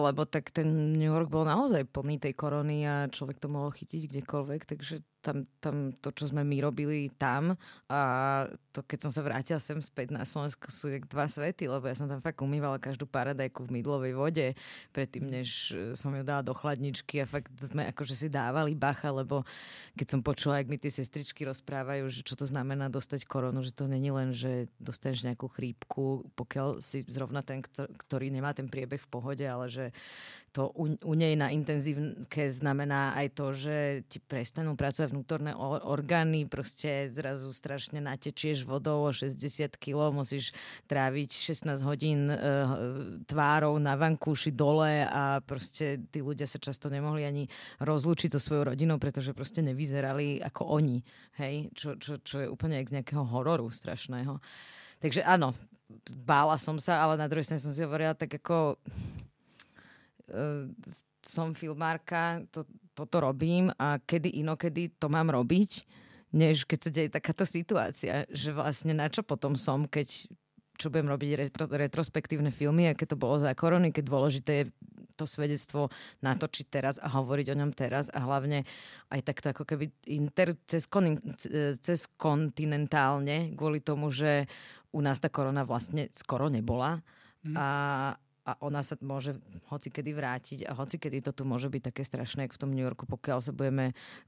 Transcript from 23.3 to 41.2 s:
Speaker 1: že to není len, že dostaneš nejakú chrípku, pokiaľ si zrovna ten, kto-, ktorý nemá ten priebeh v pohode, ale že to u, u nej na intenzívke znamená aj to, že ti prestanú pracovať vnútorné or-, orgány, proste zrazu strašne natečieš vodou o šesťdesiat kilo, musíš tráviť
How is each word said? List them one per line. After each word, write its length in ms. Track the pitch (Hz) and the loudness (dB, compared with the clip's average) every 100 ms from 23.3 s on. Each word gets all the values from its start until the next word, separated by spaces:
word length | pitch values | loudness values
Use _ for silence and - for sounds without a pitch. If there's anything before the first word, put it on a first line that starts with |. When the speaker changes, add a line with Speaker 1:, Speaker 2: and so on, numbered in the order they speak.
| 135 127 131 | -2 0 -2
Speaker 1:
že 80 | 127 | -4
to 160 | - 139 | -4 -2
není 240 | 131 139 | 0 0
len, 240 | 135 131 120 | 0 0 -2
že 320 | 127 123 120 _ | -2 -2 -4 _
dostaneš 480 | - - 139 120 | -10 -6 -4 -2
nejakú 240 | 123 120 127 | -4 -6 -6
chrípku, 560 | - 123 - - - 135 135 - - | 0 0 0 -6 0 0 0 -4 -10
pokiaľ 480 | 120 139 139 - | -4 0 0 0
si 160 | - 139 - | -2 -4 -4
zrovna 320 | 127 131 139 | -6 -4 -4
ten, 240 | 139 135 | -4 -8
kto-, 240 | - - 139 - | -8 -8 -8 -10
ktorý 320 | - 131 135 | -4 -2 0
nemá 240 | 131 139 | -2 -2
ten 160 | 135 131 | -2 -4
priebeh 320 | 135 123 139 | -6 -4 -6
v 80 | - | -6
pohode, 320 | 123 127 139 | -6 -4 -4
ale 320 | 139 123 127 | -2 -2 -4
že 160 | 123 123 - - - - - _ | -6 -8 -8 -18 -16 -16 -18 _
to 160 | 135 135 | -2 -2
u, 160 | - 156 | 0 0
u 180 | 151 - | 0 2
nej 220 | 160 160 | 4 6
na 160 | 151 139 | 4 4
intenzívke 960 | 151 143 151 147 143 151 - 127 151 139 | 2 2 0 0 0 -2 -6 -6 -2 -2
znamená 640 | 127 143 139 143 139 139 143 | 0 0 2 2 2 2 0
aj 80 | 143 | -2
to, 120 | - 139 | -2 -4
že 260 | 135 147 151 143 139 - | -2 -2 0 0 -2 -6
ti 160 | - | -14
prestanú 560 | - 131 120 - 156 143 | -6 -4 -4 -4 -2 0
pracovať 320 | 143 135 147 | 0 0 0
vnútorné 400 | 143 - 156 147 | -2 -4 -2 -2
or-, 320 | - 135 147 | -4 -2 -2
orgány, 640 | - 143 147 170 160 160 147 | 0 -2 2 4 4 2 0
proste 640 | 135 131 - 151 139 139 | -4 -6 -6 -2 -2 -2
zrazu 400 | 127 139 139 135 | -4 -4 -4 -6
strašne 480 | 127 139 139 - 147 | -8 -6 -6 -6 -6
natečieš 640 | 143 135 147 - 151 143 | -6 -6 -6 -4 -2 -2
vodou 400 | 131 139 151 147 | -2 -2 2 2
o 80 | 147 | 2
šesťdesiat 640 | 123 139 135 139 - 147 | 0 -4 -4 -4 -2 -4
kilo, 400 | - - 147 151 | -4 -4 2 2
musíš 400 | 143 131 139 117 - - - - | 2 -2 -2 -4 -8 -14 -14 -2
tráviť 480 | 143 131 139 | 2 2 2